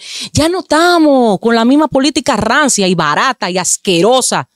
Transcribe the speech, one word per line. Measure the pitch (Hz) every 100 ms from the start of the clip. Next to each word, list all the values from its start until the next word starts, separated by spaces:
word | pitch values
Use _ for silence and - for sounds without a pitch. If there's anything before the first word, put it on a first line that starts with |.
| - - 240
Ya | - 320
no | 370
estamos | - 302 349 349 302 269 233 185
con | 226
la | 233 233
misma | 294 311
política | 269 285 302 254 220
rancia | 214 269 285 202 185
y |
barata | 175 151 160 262 240 190
y | 180
asquerosa | 175 - - 170 196 254 - 180 135